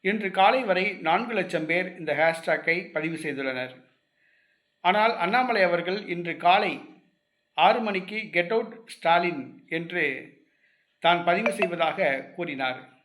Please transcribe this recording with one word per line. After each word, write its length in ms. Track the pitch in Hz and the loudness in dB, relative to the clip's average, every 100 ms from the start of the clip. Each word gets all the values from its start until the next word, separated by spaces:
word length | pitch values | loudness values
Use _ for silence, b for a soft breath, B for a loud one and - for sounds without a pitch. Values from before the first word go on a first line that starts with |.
இன்று 260 | 190 220 196 | -2 -2 -2
காலை 300 | 190 196 262 | 4 6 6
வரை 200 | 233 180 202 185 | 0 0 0 -2
நான்கு 340 | 160 180 233 | 0 0 0
லட்சம் 320 | 220 175 170 156 | -4 -2 -4 -2
பேர் 220 | 170 180 - | -2 -2 -8
இந்த 140 | 156 | -4
ஹேஷ்டேக்கை 640 | 143 165 165 - 151 165 170 180 | 2 2 2 -2 -2 0 -2 -2
பதிவு 240 | 156 160 156 | -4 -4 -4
செய்துள்ளனர். 580 | 156 135 135 127 127 127 _ _ _ _ _ _ _ _ _ _ | -6 -4 -4 -6 -8 -12 _ _ _ _ _ _ _ _ _ _
ஆனால் 280 | 175 208 226 226 | 2 4 2 2
அண்ணாமலை 460 | 175 240 247 220 | 0 0 2 2
அவர்கள் 360 | 180 170 170 202 185 | 4 2 -2 -6 -6
இன்று 240 | 175 170 160 | -6 -6 0
காலை 360 | 170 196 202 139 - - _ _ _ _ _ - | 4 4 2 -6 -14 -20 _ _ _ _ _ 2
ஆறு 220 | 175 240 | 4 4
மணிக்கு 380 | 220 196 185 214 208 | 0 -4 -6 -10 -2
"கெட் 220 | 170 175 | -2 0
அவுட் 200 | 226 226 - - | -2 -2 -14 -20
ஸ்டாலின்" 560 | - 170 170 175 151 123 - _ | -4 2 4 2 -4 -10 -16 _
என்று 360 | 160 170 175 147 131 - _ _ _ _ _ _ _ | -6 -4 -2 -2 -4 -12 _ _ _ _ _ _ _
தான் 180 | - 175 | 2 2
பதிவு 260 | 170 180 226 | 2 2 0
செய்வதாக 480 | - 185 170 160 147 160 135 - | 0 -2 0 -2 2 0 0 -6
கூறினார். 500 | - 170 135 131 127 - _ | -10 -8 -4 -4 -6 -14 _